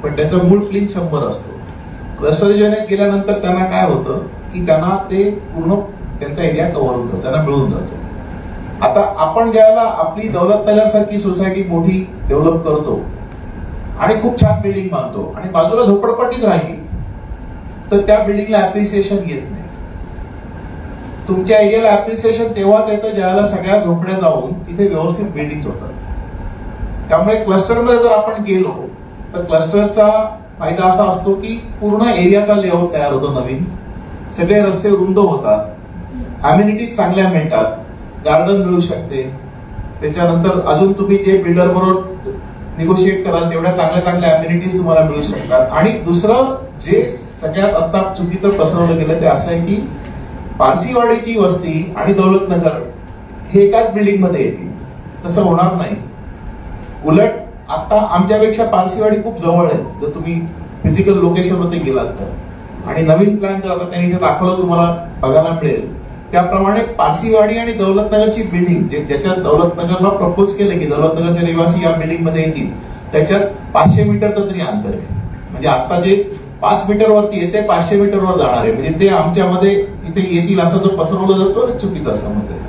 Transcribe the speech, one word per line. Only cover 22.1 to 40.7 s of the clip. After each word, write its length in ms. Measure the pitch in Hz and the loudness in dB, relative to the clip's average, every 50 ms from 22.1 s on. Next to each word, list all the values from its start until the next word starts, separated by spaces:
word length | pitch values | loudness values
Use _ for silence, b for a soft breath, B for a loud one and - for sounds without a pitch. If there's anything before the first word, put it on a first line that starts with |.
| 226 - - 226 220 226 226 208 202 | -6 0 0 0 2 2 -2 -2 -2
तेव्हाच 340 | 208 196 196 208 220 214 220 | 0 4 4 4 4 4 2
येतं, 200 | 214 208 214 220 | 0 -2 -2 -2
ज्यावेळेला 360 | 196 196 185 185 185 202 208 202 | -2 0 0 2 2 2 2 2
सगळ्या 320 | 196 175 170 185 202 214 | 0 -2 0 2 2 2
झोपड्या 360 | - 175 170 165 170 180 190 190 | 2 2 0 -2 0 -2 -2 2
जाऊन 320 | 185 165 160 160 - - - | 2 2 2 2 -2 -4 -6
तिथे 340 | - - - 170 185 202 190 | -8 -8 -10 -2 0 0 2
व्यवस्थित 380 | 170 156 160 175 170 - 202 | 2 0 -2 -2 -2 -2 -4
बिल्डिंग्स 400 | - 156 151 147 147 151 151 143 | -6 -4 -6 -6 -6 -6 -6 -6
होतात. 240 | - - - - - - - - - - - - - - - - - - - - - - - - - - - - - | -8 -8 -8 -10 -10 -12 -12 -10 -10 -10 -10 -10 -12 -12 -10 -10 -10 -12 -10 -12 -12 -10 -10 -8 -8 -8 -10 -2 2
त्यामुळे 260 | - - 185 202 220 220 214 | 2 2 4 4 2 2 2
क्लस्टरमध्ये 540 | 202 190 190 190 - 233 233 240 240 240 233 | 2 2 2 2 2 0 0 4 4 4 4
जर 140 | 233 233 | 4 4
आपण 320 | 220 214 214 220 214 214 208 | 4 4 2 0 -4 -4 -2
गेलो, 460 | 202 190 185 185 - - - - - - - - - - - - - - | 0 2 2 2 0 -2 -6 -10 -12 -12 -16 -18 -18 -18 -16 -16 -10 -8
तर 60 | 180 | -8
क्लस्टरचा 680 | 175 165 160 160 160 160 196 202 214 202 - 220 208 208 214 214 214 - - - - - - - | -4 0 2 2 2 2 2 2 2 2 2 4 4 4 4 2 0 -2 -6 -12 -16 -20 -12 -8
फायदा 280 | 160 160 170 185 196 185 | -6 -4 -2 0 2 2
असा 160 | 185 185 202 | 4 4 2
असतो 300 | 185 185 175 170 196 196 | 2 0 -2 0 -2 -2
की 220 | 196 220 226 226 233 - - - - | -2 -2 -6 -8 -8 -8 -12 -10 -4
पूर्ण 280 | 208 208 208 214 233 240 | -2 0 2 2 2 2
एरियाचा 440 | - 175 180 180 196 202 208 208 208 | 2 2 4 4 4 4 4 4 2
लेआउट 400 | 202 196 180 175 170 175 170 165 | 2 2 2 0 0 0 0 0
तयार 200 | 151 147 143 139 | -2 0 0 0
होतो 180 | 131 139 139 | -2 -2 -2
नवीन, 320 | 135 127 123 131 131 139 180 190 - - - - - - - - - - - - - - | -2 -2 -4 -4 -4 -4 -6 -6 -8 -10 -12 -12 -14 -14 -14 -14 -14 -14 -14 -12 -4 -4
सगळे 240 | 170 175 202 208 | 2 4 4 4
रस्ते 280 | 208 196 180 165 - 208 | 4 2 0 0 2 2
रुंद 300 | 196 180 180 190 190 208 | 2 2 2 2 4 4
होतात, 460 | 196 - - - - - - - - - - - - - - - - - - - - - - - - | 4 4 2 0 2 2 0 0 0 -6 -10 -14 -18 -16 -16 -14 -14 -12 -10 -10 -10 -10 -10 -4 0
अमेनिटीज 520 | 180 185 190 208 208 214 214 240 233 - - | 2 4 4 4 4 2 -2 -4 -6 -2 -2
चांगल्या 320 | 196 180 185 196 190 185 | 0 2 2 2 2 2
मिळतात, 360 | 165 156 151 - - 135 - - - - - - - - - - - - - | 2 0 0 2 0 0 0 0 -4 -8 -12 -14 -16 -16 -16 -16 -16 -6 -2
गार्डन 360 | 156 - 160 165 185 202 196 | 2 2 4 4 4 2 2
मिळू 180 | 190 180 180 175 | 2 2 2 2
शकते, 440 | 170 - - - - - 139 131 131 135 139 - - - - - - - - - - - - - | 0 0 -4 -6 -6 -6 -6 -6 -6 -6 -8 -12 -14 -16 -16 -16 -16 -14 -12 -12 -12 -12 -10 -6
त्याच्यानंतर 600 | - 151 151 175 170 170 170 170 170 190 180 175 - | -6 -4 -2 0 2 2 4 4 2 2 2 0 0
अजून 260 | - | 0